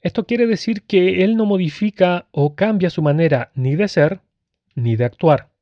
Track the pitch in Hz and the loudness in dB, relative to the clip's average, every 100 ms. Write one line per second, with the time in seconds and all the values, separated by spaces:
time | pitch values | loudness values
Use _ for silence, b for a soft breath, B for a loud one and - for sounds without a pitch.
0 | 180 - 214 233 233 202 - 214 _ 196 | -6 -6 -4 -2 0 0 -2 -6 _ 2
1 | 180 180 190 226 214 196 175 - 208 - | 2 2 0 2 0 0 -2 -2 -6 0
2 | 180 175 - - 147 147 208 214 175 - | 0 0 -6 -2 -2 0 -2 0 -2 0
3 | 151 147 165 139 117 135 131 151 202 - | 0 2 2 0 -4 -6 -2 -2 -2 2
4 | 151 190 _ _ _ _ _ - 117 113 | 0 0 _ _ _ _ _ -6 -2 0
5 | 120 - 160 143 - _ | -2 0 0 0 -2 _